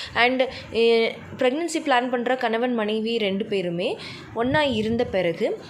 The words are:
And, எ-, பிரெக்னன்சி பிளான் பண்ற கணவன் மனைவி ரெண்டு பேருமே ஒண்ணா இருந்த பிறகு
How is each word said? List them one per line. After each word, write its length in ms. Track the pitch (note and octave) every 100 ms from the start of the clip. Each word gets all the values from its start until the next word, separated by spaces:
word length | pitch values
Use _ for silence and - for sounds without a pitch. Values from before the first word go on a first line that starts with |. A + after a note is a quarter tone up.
| -
And, 280 | - A#3+ B3+ B3 - -
எ-, 400 | A3 A#3 A3+ A3+ - - -
பிரெக்னன்சி 420 | B3+ C#4+ E4+ E4 D#4
பிளான் 240 | B3 B3+
பண்ற 260 | B3 A#3+ C4
கணவன் 380 | A#3 A3+ B3+
மனைவி 440 | A#3 G#3 A3 A3 A#3
ரெண்டு 260 | G3+ G3
பேருமே 540 | A3 G3 F3 E3+ A#3 A4 - - -
ஒண்ணா 280 | A3+ B3 D4+
இருந்த 420 | D4 A3 A3 A#3
பிறகு 560 | A#3+ F#3+ F3 E3+ B3+ A4 -